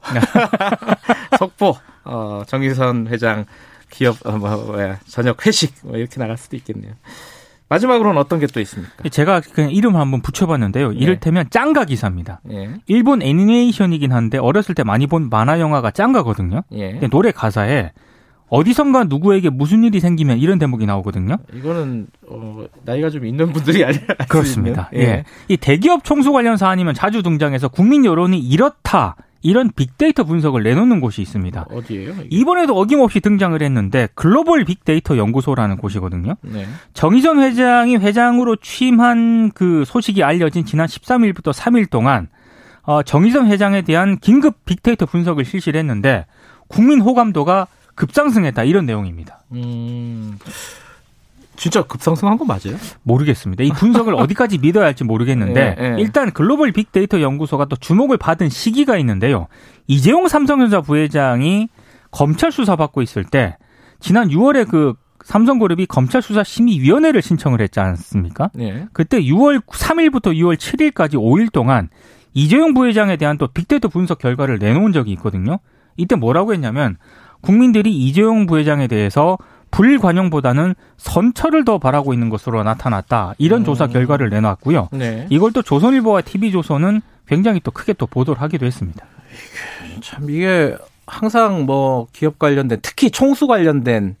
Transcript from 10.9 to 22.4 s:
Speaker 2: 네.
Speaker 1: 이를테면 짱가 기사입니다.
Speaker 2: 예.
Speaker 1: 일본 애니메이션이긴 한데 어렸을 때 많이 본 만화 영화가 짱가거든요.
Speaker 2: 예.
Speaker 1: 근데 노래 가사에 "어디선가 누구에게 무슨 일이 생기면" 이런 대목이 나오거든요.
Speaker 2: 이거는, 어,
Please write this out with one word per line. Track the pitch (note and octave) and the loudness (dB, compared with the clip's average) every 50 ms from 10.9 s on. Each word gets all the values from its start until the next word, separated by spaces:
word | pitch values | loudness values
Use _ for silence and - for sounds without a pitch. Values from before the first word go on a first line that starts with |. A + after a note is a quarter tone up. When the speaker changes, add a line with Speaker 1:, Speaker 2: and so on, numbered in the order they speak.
Speaker 2:
네. | G#2 - | -2 0
Speaker 1:
이를테면 | B2+ D#3+ F#3 - - D#3+ D#3+ F3+ E3+ B2 | 0 0 0 0 0 -2 0 0 -2 0
짱가 | - A#3 B3 D4+ D#4 D4 A#3+ | -2 0 0 2 0 0 0
기사입니다. | D3+ C3+ A#2 - G2+ F2+ F2 E2+ - F#2 - _ - | -2 -4 -4 -4 -4 -6 -6 -10 -12 -14 -18 _ -14
Speaker 2:
예. | G#2+ G2+ G2 G#2 D3+ G#3+ _ | -12 -12 -12 -12 -14 -16 _
Speaker 1:
일본 | - F#3+ A#3+ A#3 C4 C#4 A#3 | 0 0 2 4 2 2 2
애니메이션이긴 | - C3+ C#3+ E3+ G3 G#3 A#3 A#3+ A#3+ B3 G#3+ - G3+ F3+ E3+ D#3 C#3+ C3+ | 2 0 2 2 4 4 4 4 2 0 2 0 0 0 0 0 0 0
한데 | B2+ A#2+ A2+ A2 A#2+ C3+ | 0 0 0 0 -2 0
어렸을 | A#2+ A#2+ D3+ G#3 G#3 - F3 | 0 0 0 0 -2 -2 -4
때 | - C3+ | -2 -2
많이 | G#2+ G2+ A#2 C#3 C#3 | 0 0 0 0 0
본 | E3 E3 D#3 B2 | 0 -2 -2 0
만화 | A2+ G#2+ A2 B2+ D#3 E3+ | 0 0 2 2 0 0
영화가 | E3 D3+ D3+ C#3 A#2 A2 | 0 0 0 0 -2 -2
짱가거든요. | - - G3 A#3+ C4+ A#3+ D3+ A#2 G#2 - G2 F2 F#2 C3+ F#3+ _ | -2 0 0 2 2 2 0 0 -2 -2 -2 -4 -4 -6 -6 _
Speaker 2:
예. | - G#2+ G2+ F#2 | -12 -10 -10 -10
Speaker 1:
근데 | G2+ B2+ D3 A#2 | -6 -4 -4 0
노래 | C3+ D3 G3+ A#3 | 2 2 2 2
가사에 | - - - A2 F#2+ A2+ G2+ G#2+ C#3+ C#3 G2 E2 _ _ _ _ _ _ _ _ _ _ _ _ | 0 0 -4 -2 -2 -2 -2 0 -2 -2 -4 -6 _ _ _ _ _ _ _ _ _ _ _ _
"어디선가 | - C3 D#3+ G#3+ B3 D4+ D4 C#4+ C4 C4 A#3 | 0 2 2 2 2 2 2 2 2 2 2
누구에게 | E3+ C3+ C#3+ E3 G3+ G3 G3 F3 E3 | 0 -2 0 2 2 2 2 2 0
무슨 | C3 C3 C#3+ D3 F#3+ A3 | 0 0 0 2 4 4
일이 | A#3 A#3 G3+ F#3 | 4 4 2 2
생기면" | E3+ F3 F3 D#3+ D#3 C#3 B2 A#2 | 0 0 0 2 2 0 2 2
이런 | C#3 E3 G3 F3+ | 2 0 2 0
대목이 | D#3 C#3 B2 A2 A2 | 0 -2 -2 -2 -2
나오거든요. | G2+ G2+ G2 F#2 G2+ F#2+ G2 F#2 G2+ D3+ A3 - - | -2 -2 -2 -4 -6 -6 -4 -4 -2 -4 -4 -6 -12
Speaker 2:
이거는, | - B2 C3+ D#3 E3+ E3+ D#3 C3+ B2 A#2 G2+ - _ _ _ - | -18 -12 -8 -6 -6 -6 -6 -6 -6 -8 -10 -12 _ _ _ -20
어, | - A2+ | -18 -16